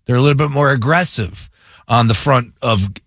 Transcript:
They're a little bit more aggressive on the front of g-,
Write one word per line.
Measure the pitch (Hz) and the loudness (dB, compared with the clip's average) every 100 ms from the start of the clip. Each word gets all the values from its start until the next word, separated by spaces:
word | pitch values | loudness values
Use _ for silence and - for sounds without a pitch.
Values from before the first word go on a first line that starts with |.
They're | - 123 | -2 2
a | |
little | 143 139 | 2 2
bit | 147 | 0
more | 139 143 | 0 2
aggressive | 135 120 170 175 - 87 - - _ _ - - | 2 0 0 0 -4 -6 -10 -20 _ _ -20 -2
on | 117 117 | 2 2
the | |
front | 98 143 127 117 _ | 0 0 0 -2 _
of | 120 110 98 | -2 -2 -2
g-, | - | -8